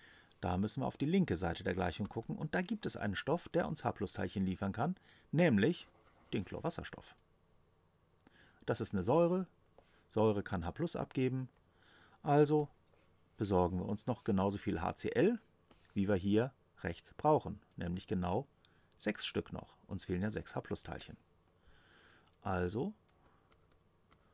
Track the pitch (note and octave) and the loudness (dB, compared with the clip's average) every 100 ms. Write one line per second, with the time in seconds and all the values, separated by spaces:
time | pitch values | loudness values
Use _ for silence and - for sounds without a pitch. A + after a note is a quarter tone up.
0 | - - - _ F2+ F2+ G#2+ - B2 - | -20 -20 -20 _ -2 0 0 -2 -4 -2
1 | C#3 F#3+ E3 F2 F2+ - F#2+ F#2 F2 - | 2 2 2 0 -2 -2 -2 0 0 -2
2 | G#2 - - - D#3+ F3+ F3+ A3 - - | -4 -6 -6 -6 -4 -4 -2 -4 -6 -4
3 | - - - E3+ - E3+ - - A#2 - | -4 -2 -2 -2 -2 -2 -2 -2 -4 -2
4 | G#2 - G2 G2+ F#2+ F#2 G2 G2+ D3+ - | -4 -4 -4 -2 -2 -2 -4 -2 -2 -4
5 | - - _ C#3+ F3 G2+ B2 F3+ - _ | -12 -20 _ 2 4 6 4 2 -6 _
6 | _ _ _ B2 F2+ - E3 - D#2+ - | _ _ _ -6 -6 -6 -6 -6 -8 -14
7 | - - _ _ _ _ _ _ _ _ | -18 -20 _ _ _ _ _ _ _ _
8 | _ - - _ - _ - A#2+ A2 G2 | _ -20 -20 _ -20 _ -4 -2 0 0
9 | F#2 D#3 E3+ F#3 F3+ _ _ _ _ _ | 4 4 4 2 -2 _ _ _ _ _
10 | _ A2 A2 G2+ - F#2 E2+ - E3+ - | _ 2 4 4 0 -2 -2 -2 -4 -4
11 | C3+ C#3 C3 C3 B2+ _ _ _ _ - | -4 0 0 0 -6 _ _ _ _ -20
12 | - - D#3 D3 D3+ D3+ D3 - _ _ | -20 -8 2 6 6 4 0 -6 _ _
13 | _ _ _ - G2+ F#2 F2 F2+ F2+ G2+ | _ _ _ -6 2 4 4 2 -2 -4
14 | - A2+ - G2 G2 G2+ - E2+ F2+ - | -4 -4 0 2 2 0 -2 -2 -2 -4
15 | - A2+ F3+ A#3+ - _ _ _ _ G2+ | -2 2 4 2 -4 _ _ _ _ -2
16 | G2 G2 G2 G#2 B2+ - _ - F2 F2 | 2 2 4 2 2 -4 _ -10 -8 -8
17 | - - D3+ D3 - G#2+ - - F2+ F2+ | -12 0 4 4 2 -8 -12 -8 -4 -4
18 | - G2 F2+ G#2 D3 _ _ _ _ - | -2 -2 0 -2 -4 _ _ _ _ -8
19 | G#2+ - - - - - - - - F#2+ | -6 -4 -4 -4 -4 -8 -12 -18 -10 -8
20 | - F2+ G#2+ F#2 - C3 - - - - | -4 -2 -2 -4 -6 -8 -6 -8 -8 -12
21 | - - _ _ _ _ _ - _ - | -12 -18 _ _ _ _ _ -20 _ -20
22 | - - _ _ G2 F2+ F2+ G#2 F#3 - | -20 -20 _ _ -4 0 0 -2 -4 -8
23 | _ _ _ _ _ _ _ _ _ _ | _ _ _ _ _ _ _ _ _ _
24 | _ - _ | _ -20 _